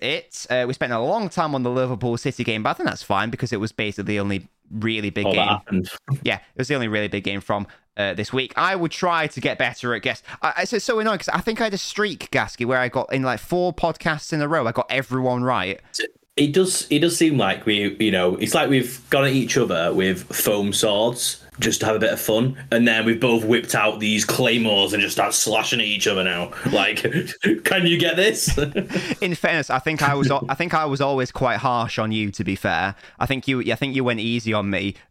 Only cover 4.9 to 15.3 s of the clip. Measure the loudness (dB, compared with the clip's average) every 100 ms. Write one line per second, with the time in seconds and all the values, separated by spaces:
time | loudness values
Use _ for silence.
4.9 | -2 -2 0 0 2 2 0 0 -4 -2
5.9 | -10 -6 -2 0 -2 -6 -8 -2 -2 0
6.9 | -2 -2 -2 -4 -6 -2 -4 -4 -12 _
7.9 | -4 -4 -2 -4 -4 -2 0 0 0 -2
8.9 | -2 0 0 -2 -2 -4 0 -2 -2 -4
9.9 | -2 -2 -4 -10 -4 -2 -2 -2 -2 0
10.9 | 0 0 -2 0 0 0 -2 -2 -2 -6
11.9 | -2 -2 -4 -4 -2 -2 -2 0 0 0
12.9 | -2 -2 0 0 -2 -2 0 0 0 -2
13.9 | -2 -4 -4 -4 -2 0 0 0 -2 -2
14.9 | -2 -2 0 0